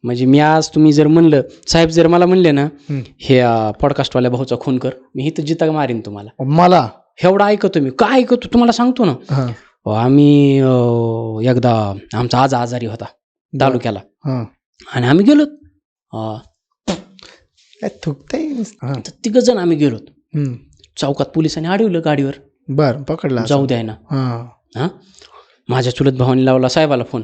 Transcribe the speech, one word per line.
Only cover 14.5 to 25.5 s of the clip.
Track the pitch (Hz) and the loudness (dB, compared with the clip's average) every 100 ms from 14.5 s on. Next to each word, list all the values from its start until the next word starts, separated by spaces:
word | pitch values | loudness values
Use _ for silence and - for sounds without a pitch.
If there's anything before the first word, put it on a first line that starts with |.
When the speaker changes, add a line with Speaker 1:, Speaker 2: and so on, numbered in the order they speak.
| _ _ _ - | _ _ _ -10
Speaker 1:
आणि | 131 123 | -4 2
आम्ही | 156 | 4
गेलो. | 202 294 294 - _ _ _ _ _ | 4 4 2 -4 _ _ _ _ _
अ, | 110 110 107 _ _ _ _ - 185 - - - _ _ _ _ _ | -12 -10 -12 _ _ _ _ -8 -8 -10 -20 -20 _ _ _ _ _
Speaker 2:
काय | - - | -12 -8
थुकताय? | - 139 _ - 311 269 220 - | -10 -10 _ -8 -6 -6 -10 -10
हा. | 123 | -10
Speaker 1:
तर | 135 - - | -10 -10 -10
तिघ | 226 233 | 0 2
जण | 233 220 | 2 0
आम्ही | 175 156 | 0 0
गेलो. | 147 113 - _ _ | 0 -2 -14 _ _
Speaker 2:
हम्म. | 156 143 120 _ _ _ - | -6 -6 -8 _ _ _ -8
Speaker 1:
चौकात | 139 143 139 | -6 -2 -4
पोलिसांनी | 160 156 160 165 | -2 -4 -4 -4
अडवलं | 196 220 170 | -2 0 -2
गाडीवर. | 156 147 135 139 _ _ - | -2 -2 -4 -6 _ _ -8
Speaker 2:
बर, | 139 147 123 | -2 0 -2
पकडला | 139 160 151 123 117 | -6 -6 -4 -4 0
Speaker 1:
जाऊ | 139 | 0
Speaker 2:
असं. | 135 | 0
Speaker 1:
द्याय | 120 | -4
ना. | 113 | -6
Speaker 2:
हा. | 113 _ 139 127 117 120 _ _ - | -10 _ -4 -4 -6 -12 _ _ -6
Speaker 1:
हा? | 185 190 _ _ - - _ | -6 -8 _ _ -20 -20 _